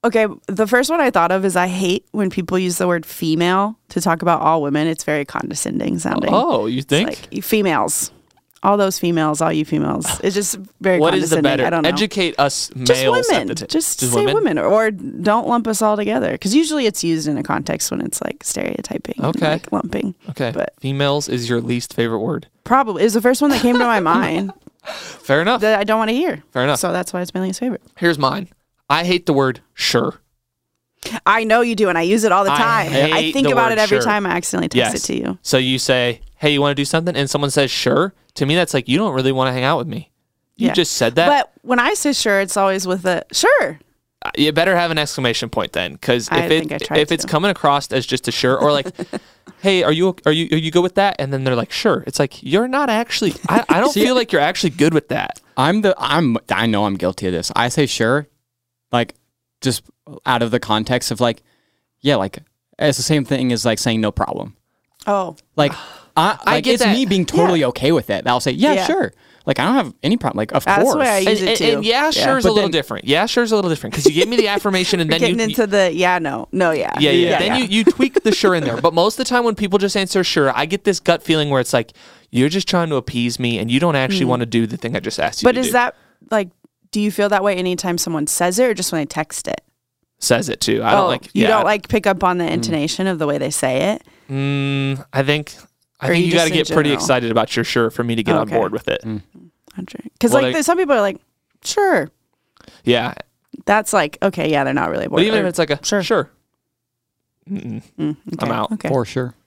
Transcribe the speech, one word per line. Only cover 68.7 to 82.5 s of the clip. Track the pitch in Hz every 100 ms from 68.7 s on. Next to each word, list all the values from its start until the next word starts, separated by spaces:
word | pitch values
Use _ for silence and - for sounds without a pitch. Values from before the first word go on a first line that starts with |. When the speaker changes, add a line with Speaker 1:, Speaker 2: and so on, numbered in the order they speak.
Speaker 1:
Yeah. | 190 185
Speaker 3:
sure." | 381 - _ _ _
Like, | - 135
I |
don't | 160 262
have | 165 -
any | 143 233
problem. | 143 -
Like, | 110
of | -
Speaker 1:
That's | - 202
Speaker 3:
course. | 233
Speaker 1:
the | 302
way | 262
I | 202
use | 196 214
Speaker 2:
And, | 185
Speaker 1:
it | 226
Speaker 2:
and, | 226
and | 220
Speaker 1:
too. | 214
Speaker 2:
yeah, | 240 302
Speaker 1:
Yeah. |
Speaker 2:
sure | - - 269
is |
Speaker 3:
But | 247
Speaker 2:
a |
little | 214 185
Speaker 3:
then |
Speaker 2:
different. | 156 135 107
Yeah, | - 151 220
sure | -
is | 233
a |
little | 214 185
different, | 156 110
'cause | - 143
you |
gave | 151 220
me | 240
the | 214
affirmation | 202 208 185 185 180
and | 160
Speaker 1:
<laughs> |
We're | 160
Speaker 2:
then | 233
you, | 233
Speaker 1:
getting | 220
Speaker 2:
you | 214
Speaker 1:
into | 214
the | 202 185
yeah, | 165 180 180
no. | 156 113 123
No, | 185 175
yeah. | 156 - -
Speaker 2:
Yeah, | 147
yeah, | 175
yeah. | 175
Speaker 3:
Yeah. | 170
Speaker 2:
Then | 185
Speaker 1:
Yeah. | 247
Speaker 2:
you, | 233
you | 208
tweak | 226 - 254 403
the | 220
"sure" | 196 202 180
in |
there. | 143 117
But | 156
most | 165 190 226
of |
the | 262
time | 247
when | 240
people | 208 208 196
just | 196 202
answer | 190 196
"sure," | 175 - 139 123
I | 151
get | 196
this | - 185
gut | - 170
feeling | - 160 147
where | 135
it's | 123
like, | 127 113 _ - - _
"You're | 117
just | 135